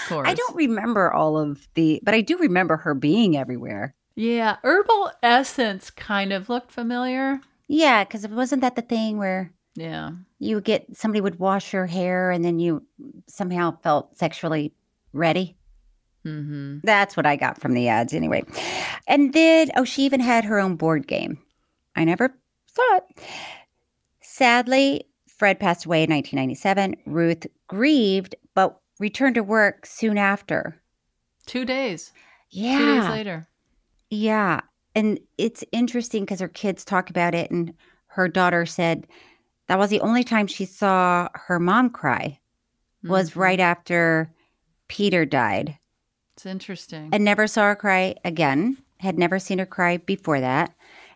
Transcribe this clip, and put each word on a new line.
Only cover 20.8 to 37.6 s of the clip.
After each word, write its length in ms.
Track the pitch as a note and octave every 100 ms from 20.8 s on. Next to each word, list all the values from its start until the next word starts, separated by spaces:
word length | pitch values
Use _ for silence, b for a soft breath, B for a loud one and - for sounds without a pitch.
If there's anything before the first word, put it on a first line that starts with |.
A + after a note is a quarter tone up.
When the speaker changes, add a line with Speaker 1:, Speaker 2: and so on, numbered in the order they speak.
| D#3+ D#3 -
Speaker 2:
game. 300 | - - - _ _ _ _ _ -
I 80 |
never 280 | E3 F#3 B3+ - _ _ _
saw 300 | - B4 F#4+
it. 80 | - - B B B B B _ _ _ _ _
Sadly, 840 | - - B3 A#3+ B3 C4+ C#4 C#4 - _ _
Fred 320 | - G3+ F#3+
passed 260 | G3 F3
away 180 | D#3+ E3
in 60 | D#3
nineteen 280 | D3 - C3+
ninety-seven. 580 | C3 B2+ G3 G3 F#3+ - -
Ruth 400 | D#3 E3 E3 - - -
grieved, 640 | F#3+ C#4 D4 G3+ F#3+ F#3+ - _
but 240 | F#3+ F#3+ - _ -
returned 360 | G#3 - C4+
to 80 | A#3
work 440 | G3 A3 G3+ - -
soon 320 | - A3 G3+
after. 640 | G3 G3+ - D3+ - - _ _ _ _ _ _ -
Speaker 1:
Two 180 | B3
days. 480 | B3+ C4 B3+ E3 - b b b b
Speaker 2:
Yeah. 280 | F#3 A#3 C#4
Speaker 1:
Two 220 | C#4+ C4+
days 80 | G3
later. 380 | A3 G#3 D#3+ E3 _ _ _ _ _ _
Speaker 2:
Yeah. 500 | G#3+ G#3+ G#3+ F#3+ D3+ - _ _
And 240 | A3 G#3+ G3+ - -
it's 260 | A3+ - -
interesting 540 | A3+ A#3+ A#3+ A#3 A3 G3
'cause 140 | F#3
her 80 | F#3
kids 360 | - G#3 F#3
talk 260 | - F#3 F3+
about 240 | F3 E3+
it, 160 | E3+ -
and 240 | F3